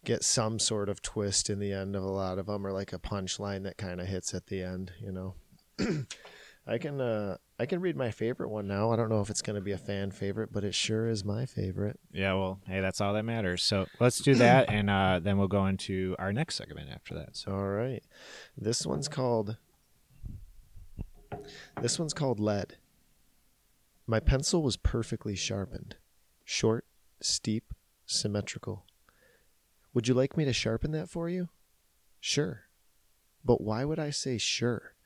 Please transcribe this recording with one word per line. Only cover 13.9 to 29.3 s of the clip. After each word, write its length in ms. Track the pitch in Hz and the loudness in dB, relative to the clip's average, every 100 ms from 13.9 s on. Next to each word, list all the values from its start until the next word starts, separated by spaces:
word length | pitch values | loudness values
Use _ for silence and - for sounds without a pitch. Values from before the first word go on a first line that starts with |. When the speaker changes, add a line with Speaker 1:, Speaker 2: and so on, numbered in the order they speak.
| - | 4
Speaker 2:
let's 200 | 123 - | 4 4
do 140 | - 131 | 6 8
that, 340 | 120 131 123 | 10 10 8
and, 200 | 107 101 | 4 4
uh, 300 | 98 95 92 | 4 6 4
then 160 | 90 98 | 4 4
we'll 120 | 98 | 4
go 160 | 101 95 | 4 4
into 480 | 95 - 95 92 92 | 2 -2 -2 0 -2
our 140 | 95 | -2
next 240 | 107 160 - | 0 -2 -4
segment 340 | - 73 71 | -8 -10 -10
after 240 | - - 82 | -12 -10 -10
that. 200 | - - | -10 -10
So 160 | - | -6
Speaker 1:
All 160 | 98 98 | -2 -2
right. 340 | 101 123 123 - - - - - - | 0 -2 -4 -10 -20 -20 -18 -18 -6
This 280 | 104 120 - | -2 -2 0
one's 240 | 151 143 | -2 -4
called, 480 | 143 127 113 104 110 _ _ _ _ _ - - - - - - - - - - - - - - - - - | -2 0 2 0 -6 _ _ _ _ _ -14 -12 -12 -16 -20 -20 -18 -16 -12 -12 -14 -14 -14 -12 -18 -14 -4
this 180 | 120 - | -2 0
one's 140 | 160 | -2
called 260 | - 143 107 | 0 0 2
Lead. 380 | 104 101 - - _ _ _ _ _ _ _ _ _ _ _ _ - | 2 0 -2 -10 _ _ _ _ _ _ _ _ _ _ _ _ 0
My 140 | 113 | 2
pencil 420 | - 135 143 175 | 4 4 4 2
was 140 | 147 - | 2 2
perfectly 580 | - 120 113 113 107 98 | 2 0 -2 -4 -4 -4
sharpened. 640 | - 101 95 98 - - _ _ _ _ - | -2 -2 -4 -8 -12 -18 _ _ _ _ -8
Short, 400 | - 110 113 - _ _ - | 2 2 2 -2 _ _ -8
steep, 520 | - - - 110 - - _ _ - | -4 -2 0 -2 -4 -14 _ _ -6
symmetrical. 800 | - 107 101 98 - - 98 - _ _ _ _ | -2 0 -2 -2 -6 -8 -10 -12 _ _ _ _